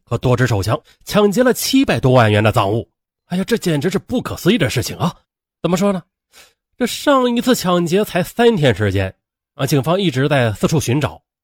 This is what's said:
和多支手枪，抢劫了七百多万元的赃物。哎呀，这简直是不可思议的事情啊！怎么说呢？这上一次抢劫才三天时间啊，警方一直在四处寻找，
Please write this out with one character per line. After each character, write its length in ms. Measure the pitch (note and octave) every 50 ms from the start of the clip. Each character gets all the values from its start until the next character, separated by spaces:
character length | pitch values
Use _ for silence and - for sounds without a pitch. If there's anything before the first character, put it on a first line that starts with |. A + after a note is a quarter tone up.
| _
和 140 | _ A#2+
多 180 | A2+ - C3 B2
支 120 | A#2+ B2+
手 160 | A#2 A#2 G2 F#2
枪， 180 | G#2 C#3 D#3 - _ _ _ _
抢 260 | - - G3+ G#3 G#3
劫 140 | F#3 A#3 B3+
了 80 | B3+ A3+
七 320 | - - - - C4+ C4+
百 160 | - E3+ A#2+
多 120 | - C3 B2+
万 200 | B2+ A2+ G#2+ G#2+
元 100 | G#2 G#2+
的 80 | A2
赃 220 | A2+ B2 G2+ G2 G#2+
物。 180 | A#2+ - - _ _ _ _ _ _ _
哎 100 | _ F3
呀， 80 | F#3 F#3+
这 140 | - A3+ -
简 200 | - F3+ D#3 C#3+
直 120 | C3+ F#3
是 80 | F3+ F#3+
不 240 | - - A#3+ A#3+ -
可 120 | - F2 -
思 120 | - E3
议 60 | A3+
的 140 | A3+ D3+ G#2+
事 120 | - B2+ G#2
情 140 | - -
啊！ 180 | - C#3 E3+ - - _ _ _ _ _ _ _ _
怎 100 | - E3
么 60 | F3+
说 160 | E3 G3+ G3+ G3
呢？ 100 | F3 - _ _ _ _ _ _ - - _ _ _ _ _ _ -
这 80 | B3
上 500 | A3 - - - D#4 C#4 C4 B3 B3 A#3+
一 60 | A#3+ -
次 120 | B3+ A#3+
抢 300 | - - F3+ F3 F3+ F3
劫 180 | D#3 E3+ G3+ G#3+
才 200 | - - F3 F3
三 340 | - - - A#3 A#3 A#3
天 180 | E3+ D3 C3 G#2+
时 160 | F2 G#2+ G2+
间 240 | F#2 G2+ F#2+ F#2 - _ _ _ _ _ _ _ _
啊， 120 | - C3+
警 160 | C3 D#3+ C#3 A#2+
方 180 | D#3 F3 G3
一 100 | G3+ E3+
直 160 | A#2+ B2+ C3+ C#3
在 200 | C#3+ C3+ A#2+ A2+ G2+
四 120 | - -
处 140 | - E3 D3
寻 180 | - - A#2 D3+
找， 240 | - G#2 - - _ _ _ _